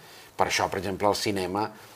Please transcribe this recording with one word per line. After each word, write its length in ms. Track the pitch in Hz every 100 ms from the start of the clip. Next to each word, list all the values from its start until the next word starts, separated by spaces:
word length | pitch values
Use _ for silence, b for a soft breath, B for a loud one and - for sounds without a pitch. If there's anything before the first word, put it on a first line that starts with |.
| B B B -
Per 100 | 92
això, 200 | - 95
per 80 | 95
exemple, 280 | 95 92 104
el 80 | 95
cinema, 480 | 110 98 90 98 107 B B